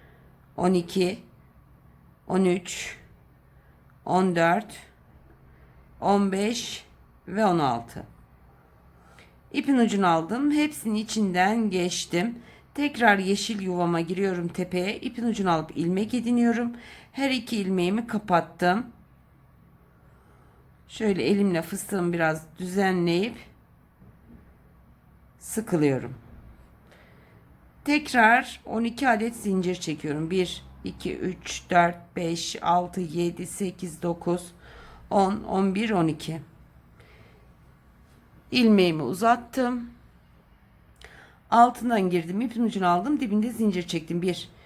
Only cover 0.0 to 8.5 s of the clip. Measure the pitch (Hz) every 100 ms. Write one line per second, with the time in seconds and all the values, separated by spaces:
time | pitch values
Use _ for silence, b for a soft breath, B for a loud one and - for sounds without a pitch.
0 | b b b b - - 180 180 170 190
1 | 180 214 - - - - - - - -
2 | - _ - 185 185 180 175 - - -
3 | - - - - b b b b b -
4 | - 180 185 170 165 190 214 - - -
5 | - - - - b b b b b -
6 | 175 202 196 190 208 233 - - - -
7 | - - - 190 214 170 139 117 - 110
8 | - - - - -